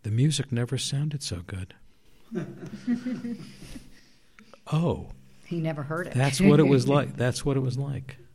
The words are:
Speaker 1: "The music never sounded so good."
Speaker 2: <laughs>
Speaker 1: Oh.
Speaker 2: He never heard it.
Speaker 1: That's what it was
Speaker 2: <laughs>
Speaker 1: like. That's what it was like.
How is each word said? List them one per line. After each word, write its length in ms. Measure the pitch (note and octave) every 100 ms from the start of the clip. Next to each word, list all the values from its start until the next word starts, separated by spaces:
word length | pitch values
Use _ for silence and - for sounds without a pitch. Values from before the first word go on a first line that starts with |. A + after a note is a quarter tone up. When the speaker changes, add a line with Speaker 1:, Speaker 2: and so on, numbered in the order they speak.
Speaker 1:
"The 60 | G#2+
music 400 | A2 C#3+ C#3+ -
never 260 | A#2 A#2+ C3
sounded 440 | - C#3 D3+ D3+
so 180 | - F2
good." 300 | F2 F#2 F#2 - - - - - -
Speaker 2:
<laughs> 120 | A3+ D3+ - F3 G#3+ - A#3+ B3+ A#3 A#3+ A3+ - - - - - - - - _ - - - -
Speaker 1:
Oh. 360 | D3+ E3+ F2 E2 - - -
Speaker 2:
He 160 | - E3+
never 220 | D#3+ D3+
heard 240 | C#3 D#3+ F3+
it. 80 |
Speaker 1:
That's 260 | B2 C#3 C3+
what 180 | F#3 D3
it 40 |
was 260 | C#3+ C3+ B2
Speaker 2:
<laughs> 80 | C#3+
Speaker 1:
like. 200 | B2+ -
That's 280 | B2 -
what 120 | D3 C3+
it 40 |
was 160 | C3 B2+
like. 400 | C#3+ C3+ C3+ - -